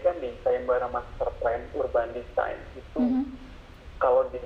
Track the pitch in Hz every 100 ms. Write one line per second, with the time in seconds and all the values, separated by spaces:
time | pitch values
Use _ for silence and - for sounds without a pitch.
0 | 180 170 123 - - 127 127 123 123 123
1 | - - 127 - 120 113 127 147 127 123
2 | 117 120 117 - - - - - - 285
3 | 247 254 285 - - - - - - -
4 | 135 127 131 127